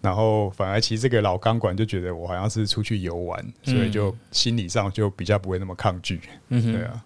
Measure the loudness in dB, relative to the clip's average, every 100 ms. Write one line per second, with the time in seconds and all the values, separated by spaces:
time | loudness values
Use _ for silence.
0 | 0 2 4 4 0 -2 0 0 0 0
1 | 2 4 2 2 2 2 0 0 -2 -2
2 | -4 -6 -6 -2 -2 -2 0 0 -2 -2
3 | -4 -4 -6 -6 -8 -10 0 2 2 2
4 | 0 -2 -4 0 2 0 0 0 0 0
5 | 0 0 2 2 2 -4 -4 0 0 0
6 | -4 -4 -6 -20 _ 2 2 0 -2 -8